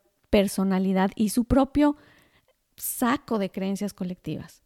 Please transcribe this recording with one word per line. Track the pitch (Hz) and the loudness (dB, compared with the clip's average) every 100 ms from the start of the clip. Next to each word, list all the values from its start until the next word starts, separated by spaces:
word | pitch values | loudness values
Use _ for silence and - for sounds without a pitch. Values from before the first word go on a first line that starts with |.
| _ _ - | _ _ 0
personalidad | 214 196 - 196 185 190 190 190 - | 2 2 0 0 0 0 2 0 0
y | 214 | 0
su | 254 226 | 0 2
propio | 254 254 285 294 294 _ _ _ _ _ _ _ - | 2 2 2 2 2 _ _ _ _ _ _ _ -12
saco | - - 240 277 - 220 | -10 -4 -2 -2 -2 -4
de | 190 | -4
creencias | - 190 196 202 | -4 -6 -4 -6
colectivas. | - 185 180 156 - - - | -6 -10 -8 -10 -10 -12 -20